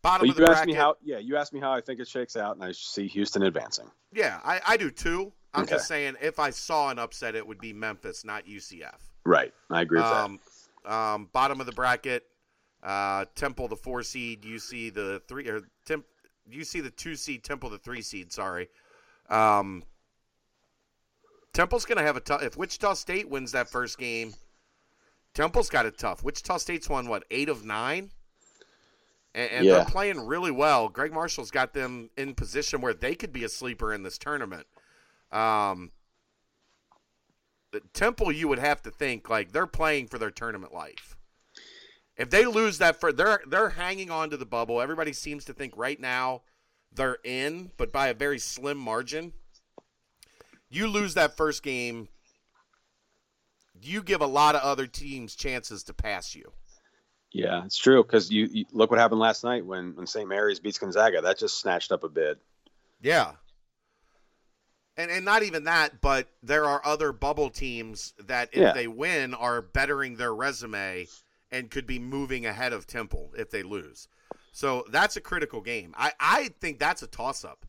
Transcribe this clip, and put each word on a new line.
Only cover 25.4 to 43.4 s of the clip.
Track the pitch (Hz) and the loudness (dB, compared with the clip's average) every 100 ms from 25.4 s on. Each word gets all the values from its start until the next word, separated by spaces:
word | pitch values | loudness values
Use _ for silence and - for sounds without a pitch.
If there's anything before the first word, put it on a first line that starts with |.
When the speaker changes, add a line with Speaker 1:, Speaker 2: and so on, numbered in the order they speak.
| 156 - - | 2 2 2
Speaker 1:
got | 143 | 2
it | 113 - | 2 0
tough. | 107 90 | -6 -4
Wichita | - - - 180 | -6 -6 -4 -4
State's | - 170 - | -2 -6 -2
won, | 139 123 | -4 -2
what, | 104 - | -6 -4
eight | 123 143 | -4 -2
of | 127 | -4
nine, | 107 104 123 170 196 - - _ _ _ - _ _ _ _ _ _ | -4 -4 -2 -4 -8 -18 -20 _ _ _ -20 _ _ _ _ _ _
and, | - 120 | -4 -2
and | 123 185 | 4 8
Speaker 2:
Yeah. | 185 | 8
Speaker 1:
they're | - | 6
playing | - 202 175 113 | 0 0 -2 -4
really | 160 180 | -2 -2
well. | 127 151 135 107 | 2 4 4 2
Greg | - 156 | -2 -4
Marshall's | 160 165 - 113 | -4 -4 -6 -4
got | 139 131 | -2 -2
them | 139 131 123 113 - | -2 -6 -8 -12 -8
in | 135 | -8
position | 127 104 123 147 139 | -6 -6 -4 -4 -2
where | 123 | -2
they | 107 127 | -2 -2
could | 170 208 | -4 -8
be | 131 | -8
a | 113 | -8
sleeper | - 127 113 110 | -6 -8 -4 -4
in | 104 | -4
this | 95 - | -8 -10
tournament. | 147 147 110 87 - _ _ _ _ _ _ | -6 -6 -6 -10 -16 _ _ _ _ _ _
Um, | 107 110 107 101 90 90 - _ _ _ _ _ _ _ _ _ _ _ _ _ _ _ _ _ | 0 2 4 2 -2 -8 -20 _ _ _ _ _ _ _ _ _ _ _ _ _ _ _ _ _
the | 107 _ | -14 _
Temple, | - 214 240 196 | 0 0 2 0
you | 151 156 | 2 2
would | 131 | 2
have | 143 143 | 2 0
to | 110 | -4
think, | - 143 117 - | -4 -4 -4 -2
like, | 113 95 | -2 0
they're | 127 180 | -2 -2
playing | - 160 147 120 | 0 2 2 -2
for | 123 | -6
their | 110 | -6
tournament | - 117 104 90 | -6 -8 -8 -12
life. | 85 76 - - - - _ _ - - - - _ _ - | -12 -12 -14 -20 -20 -20 _ _ -20 -20 -20 -20 _ _ -8
If | 123 | 2
they | 190 | 6
lose | 247 220 220 160 | 8 6 4 6
that | 170 160 | 4 4
fir-, | 170 | 0
they're, | 131 196 208 | 4 4 4